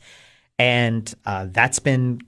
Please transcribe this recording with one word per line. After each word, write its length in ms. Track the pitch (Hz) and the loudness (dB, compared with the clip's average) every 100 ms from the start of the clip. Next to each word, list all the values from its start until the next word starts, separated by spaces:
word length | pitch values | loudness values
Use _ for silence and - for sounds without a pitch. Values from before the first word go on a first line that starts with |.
| - - - _ _ - | -20 -20 -20 _ _ 0
And, 540 | 123 120 117 113 107 - 104 | 2 2 0 -2 -6 -12 -8
uh, 220 | 95 95 | -8 -4
that's 300 | 92 131 - | 2 2 2
been 400 | 143 131 123 117 | 0 0 0 -4